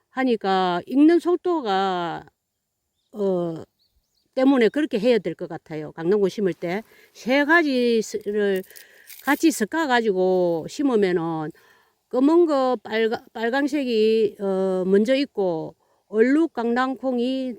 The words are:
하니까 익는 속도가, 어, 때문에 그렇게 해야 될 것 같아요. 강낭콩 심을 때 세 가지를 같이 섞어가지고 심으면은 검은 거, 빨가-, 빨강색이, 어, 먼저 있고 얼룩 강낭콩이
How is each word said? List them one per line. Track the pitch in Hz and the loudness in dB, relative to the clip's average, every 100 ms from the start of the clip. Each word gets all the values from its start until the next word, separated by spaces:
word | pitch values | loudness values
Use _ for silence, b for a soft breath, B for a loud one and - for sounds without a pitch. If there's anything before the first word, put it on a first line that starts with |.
| b | b
하니까 | 254 262 226 196 190 185 175 - | -4 0 0 0 0 0 -2 -2
익는 | 262 311 339 | 4 6 4
속도가, | 320 349 359 330 226 190 190 180 170 151 151 _ _ _ _ _ _ _ _ | 2 -2 -2 -2 -2 0 0 -2 -4 -8 -14 _ _ _ _ _ _ _ _
어, | 214 196 180 170 160 - _ _ _ _ _ _ - | -4 -2 -2 -4 -8 -14 _ _ _ _ _ _ 0
때문에 | 262 269 214 | 4 4 4
그렇게 | 285 311 220 | 2 -4 0
해야 | 240 226 | 2 2
될 | 170 165 | 0 -8
것 | 170 | -10
같아요. | 160 - 156 147 | -12 -10 -12 -10
강낭콩 | 165 165 208 190 | -6 0 2 2
심을 | 233 196 | 0 -2
때 | 160 170 196 - b b | -2 -6 -6 -8 b b
세 | - - 277 285 | -12 -2 0 2
가지를 | 339 302 254 240 226 - 208 208 208 202 185 - B B B B B - | 2 2 0 2 0 -2 -8 -6 -2 -2 -2 -6 B B B B B -4
같이 | 294 330 | 2 2
섞어가지고 | - 214 320 302 240 226 185 185 185 175 165 - | 0 -4 -2 0 0 0 0 2 2 2 0 -6
심으면은 | - 277 226 190 175 165 160 151 b b b b b - | -4 0 2 2 0 -2 -4 -6 b b b b b -6
검은 | 247 277 339 330 | 0 4 4 4
거, | 277 262 247 | 2 0 -2
빨가-, | - 220 220 233 _ | -4 -2 -2 -2 _
빨강색이, | 233 226 269 285 294 254 226 220 226 208 208 | -6 -2 -2 -2 -2 -2 2 2 2 0 -2
어, | 196 190 190 185 185 | -4 -2 -2 -2 2
먼저 | 196 220 269 | 2 2 0
있고 | 285 - 185 160 156 - _ _ - | -2 -2 -4 -4 -8 -16 _ _ -6
얼룩 | 208 247 294 330 | 0 2 2 0
강낭콩이 | - 233 240 262 254 262 247 247 262 254 | -2 -2 -2 -2 -4 -4 -2 -2 -2 -6